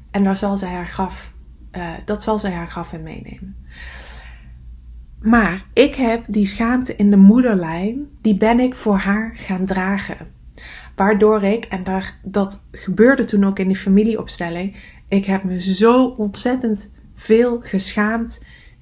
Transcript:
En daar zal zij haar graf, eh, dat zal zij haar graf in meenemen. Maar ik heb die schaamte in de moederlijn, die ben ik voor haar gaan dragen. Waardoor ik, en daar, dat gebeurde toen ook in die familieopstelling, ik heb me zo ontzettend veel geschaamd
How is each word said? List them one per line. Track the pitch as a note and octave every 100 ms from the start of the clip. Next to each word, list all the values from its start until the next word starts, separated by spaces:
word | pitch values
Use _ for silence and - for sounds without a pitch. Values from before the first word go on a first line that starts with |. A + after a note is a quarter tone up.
| -
En | G3+
daar | G3 G3
zal | G3+ G3
zij | F#3
haar | F3+ F3
graf, | - F#3 - - - - - -
eh, | F#3 E3+ E3 -
dat | G#3
zal | A3 G#3+
zij | G3+
haar | F3 E3+
graf | F3 E3+
in | E3
meenemen. | D#3+ - - - F#3+ - - - - - - - - - - - - - - - - -
Maar | G#3+ A#3 G3 - -
ik | - C#4 C#4
heb | A#3 A#3 A3+
die | G#3 G3+
schaamte | - A3+ B3+ B3+ -
in | G3+
de | G3+
moederlijn, | G3 A#3+ B3 F#3+ E3 E3 G3 C4 D4 -
die | A3 F#3+
ben | G#3+ A#3+
ik | B3+ -
voor | A3 F#3+
haar | G3 G#3 A3+ -
gaan | - F#3 F#3+
dragen. | F#3+ F#3 G3 - - - - - - - - - -
Waardoor | G3 G#3+ G#3+ G#3+
ik, | G3 A3+ -
en | F#3+
daar, | F3+ F#3+ F#3+ -
dat | G3 G3+ G3 - -
gebeurde | - - F3+ A#3+ C4 A3+
toen | G#3 G3
ook | G3
in | F#3+
die | F#3+
familieopstelling, | G3 G3 A3 - - - E3+ F3 G3 - - - -
ik | G3 F#3+
heb | F#3+
me | F#3+ F3+
zo | F#3 F#3 A3+ B3+ B3+
ontzettend | - G#3 - B3 B3+ A#3 G#3 - - - -
veel | - A3 B3 A#3
geschaamd | - F#3+ F#3+ G#3+ G#3 A3+ A3+ - - - - -